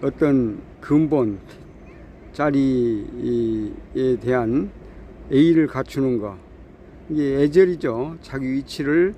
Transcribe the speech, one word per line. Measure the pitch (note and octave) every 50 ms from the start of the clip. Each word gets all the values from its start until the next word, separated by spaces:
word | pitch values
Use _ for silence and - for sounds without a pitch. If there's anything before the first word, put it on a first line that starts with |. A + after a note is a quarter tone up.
어떤 | C#3 C#3 C3+ - D#3+ D3 C#3 C3 A#2+ A2 G2+ F#2 - - - -
근본 | - - C#3+ D3+ D#3+ C#3+ D#3 C#3 A#2+ G#2+ G2+ G2 - - - - - - - - - - - - - - - - - -
자리에 | - - C#3+ D3+ C#3+ C#3 C3+ C3+ C3 B2 A#2+ A#2 A2+ G#2 G2 - - A#2+ B2 B2 A#2+ A#2 A#2 A2+ A2 G#2+ G#2+ G#2 - - - - - - C3 C3 B2+ G#2
대한 | G#2+ B2 B2+ B2 A#2 A2 A#2+ C#3+ F#3 G3+ - - - - - - - - - - - -
예의를 | - C3+ D#3 E3+ E3 D#3+ D3+
갖추는 | C3+ - C3 C3+ - - C#3 C3+ C3 B2 A2+
거, | G#2 G#2 F#2+ F2+ - - - - - - - - - - - - - -
이게 | D#3 D3+ C#3+ C#3 C3+ C#3
애절이죠. | C#3+ D3 D3 F#3 F#3+ F3+ F3 D3+ - C3+ A2 A#2 C3 D#3 E3 E3
자기 | - - C3+ C3+ C3+ C3
위치를 | C3 C#3 C3+ - - - C#3+ C#3 D3+ E3+ F3+ G3 G#3+